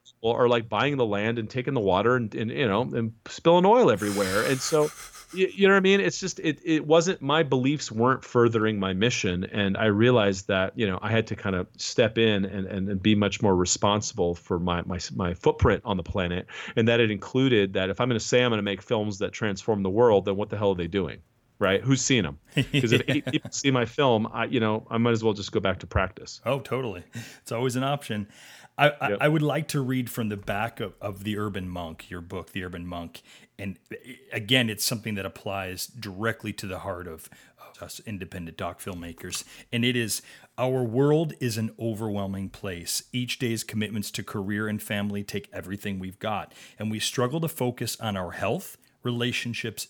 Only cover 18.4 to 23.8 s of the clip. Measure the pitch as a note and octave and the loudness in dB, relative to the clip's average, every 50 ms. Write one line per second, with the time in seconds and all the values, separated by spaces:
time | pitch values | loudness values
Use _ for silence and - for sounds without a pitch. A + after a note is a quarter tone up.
18.4 | B2 B2 A2+ G#2 G2+ G2+ G2 F#2+ - - B2 A2 G#2+ G#2+ G2+ F#2+ G2+ F#2 - - | 4 4 2 0 0 -2 -4 -4 -4 -2 -2 -2 0 -2 -4 -4 -6 -6 -4 -4
19.4 | A#2 G#2 G2 - - - A2 G2+ F#2+ F#2+ F#2+ A2 B2 A#2+ G#2 G2 F#2 G2+ G2 G2 | -4 -4 -4 -4 -2 -2 -2 0 0 0 2 4 6 6 6 6 4 2 -2 -2
20.4 | G#2 - A2+ G#2 G#2+ G2 F#2+ F2 E2+ E2+ F2 G2 F2+ C#2+ A1 - - _ _ _ | -4 -4 -4 -2 0 0 0 0 -2 -2 -2 -2 -2 -4 -6 -12 -18 _ _ _
21.4 | _ _ _ - G#2 F#2 F#2+ G2 - B2+ C3+ C3 - - C3+ A#2+ F2+ D2 C#2+ - | _ _ _ 0 2 4 4 2 2 2 2 2 2 2 2 2 0 -2 -6 -10
22.4 | _ _ - C#3 C3 - - D3 B2 A2 A2+ - - - C3 D3 - C3 C3+ D3+ | _ _ -2 -2 0 0 0 0 2 4 2 2 2 0 -2 -2 -2 -2 -4 -4
23.4 | - - - - - C#3 C3 B2 | -4 -8 -8 -2 0 2 2 2